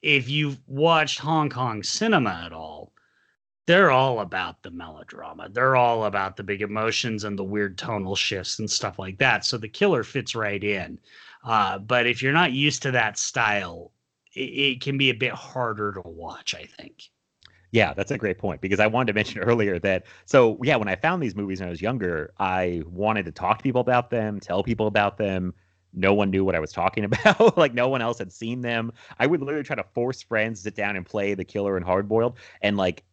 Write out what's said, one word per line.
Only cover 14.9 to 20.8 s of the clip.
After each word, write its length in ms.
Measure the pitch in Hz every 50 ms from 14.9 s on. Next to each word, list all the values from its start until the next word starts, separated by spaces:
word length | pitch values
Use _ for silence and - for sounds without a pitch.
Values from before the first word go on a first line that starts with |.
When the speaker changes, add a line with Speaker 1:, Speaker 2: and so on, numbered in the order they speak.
| 139
Speaker 1:
be 120 | 135 139 131
a 60 | 117
bit 180 | 110 131 120 98
harder 600 | - - - - 131 120 113 107 104 104 101 95
to 80 | 95
watch, 520 | 87 85 82 82 85 82 82 - - - -
I 100 | - -
think. 440 | - _ - - - _ - - - _ _ _ _ _ _ _ - _ _ _ -
Speaker 2:
Yeah, 220 | - 113 101 76 -
that's 180 | 95 98 -
a 60 | 139
great 200 | 95 110 98 87
point, 240 | - - 95 76 67
because 180 | 95 95 98 98
I 80 | 107
wanted 200 | 110 110 123 127
to 60 | 110 101
mention 260 | 107 104 - - 104
<laughs> 40 | 92
earlier 340 | 120 120 113 104 101 90 85
that, 260 | 87 98 95 90 - - - - _
so, 320 | - - 135 120 113 107 - 123
yeah, 140 | 143 143
when 100 | 117